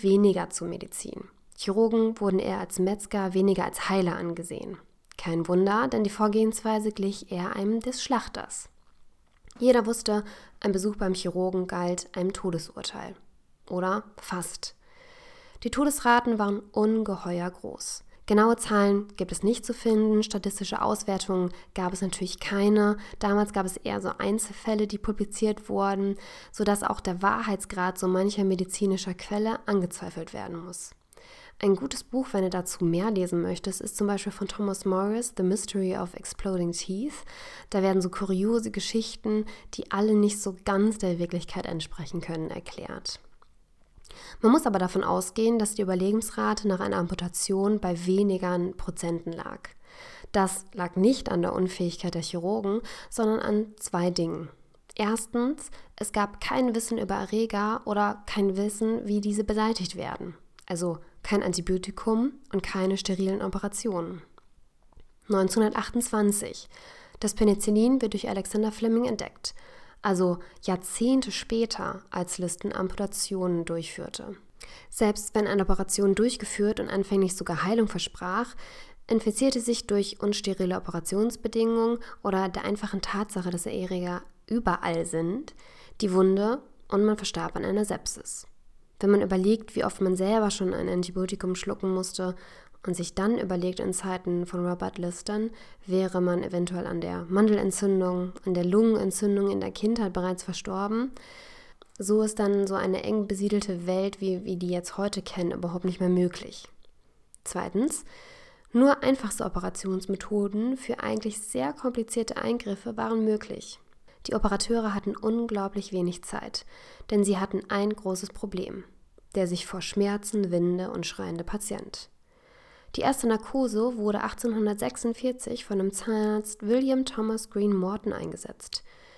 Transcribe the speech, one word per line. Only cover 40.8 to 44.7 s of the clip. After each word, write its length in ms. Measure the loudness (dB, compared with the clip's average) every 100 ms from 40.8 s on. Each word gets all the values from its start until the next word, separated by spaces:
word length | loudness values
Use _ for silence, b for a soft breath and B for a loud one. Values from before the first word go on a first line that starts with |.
| 4 4
der 220 | 0 0
Wirklichkeit 480 | 0 -4 -4 -6 -6
entsprechen 560 | -6 -6 -8 -6 -6
können, 260 | -6 -6 -6
erklärt. 720 | -8 -12 -12 -10 -10 -10 -10 -14 -20 -20 -20 _ _ _ -20 -20 B B B
Man 80 | 6
muss 160 | 6
aber 140 | 4